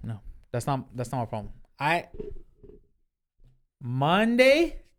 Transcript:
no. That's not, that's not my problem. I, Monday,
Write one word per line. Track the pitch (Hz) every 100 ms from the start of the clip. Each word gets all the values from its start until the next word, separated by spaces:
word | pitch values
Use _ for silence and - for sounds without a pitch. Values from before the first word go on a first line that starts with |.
no. | 110 113 - - -
That's | 123 120
not, | 139 - 117
that's | 127
not | 135
my | 113
problem. | 110 104 - - -
I, | 143 170 - - - - - _ - - _ _ _ _ _ _ - _ _ _
Monday, | 123 127 143 185 226 240 254 285 330 - -